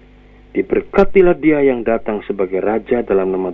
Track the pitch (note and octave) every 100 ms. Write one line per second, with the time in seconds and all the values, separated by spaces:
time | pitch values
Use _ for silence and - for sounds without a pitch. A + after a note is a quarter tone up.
0 | - - - - - - - D3 - -
1 | F#3+ G3 F3+ D3+ D#3 D3 C#3 A#2+ A2 A2+
2 | - G#2 - G2+ F#2 F#2 F#2+ A2 - A#2+
3 | A2+ G2 F#2+ F#2 F#2